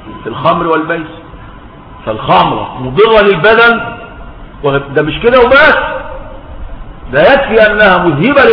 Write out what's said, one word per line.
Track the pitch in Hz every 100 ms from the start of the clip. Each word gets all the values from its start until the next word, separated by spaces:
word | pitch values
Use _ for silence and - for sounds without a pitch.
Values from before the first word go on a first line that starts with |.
| - -
في | 123
الخمر | 123 147 175 170
والميسر. | 160 156 170 156 - - - - - - - - - -
فالخمرة | 110 - 185 156 113 101 -
مضرة | 127 135 220 220
للبدن، | 202 185 202 226 233 233 - - - - - - - - 143 139 139 135
ده |
مش | 156 147
كده | 226 254
وبس، | 240 269 302 - - - - - - - - - - - - - -
ده | 131
يكفي | 185 269 - 220 214
أنها | 208 208 180
مذهبة | 175 139 214 277 233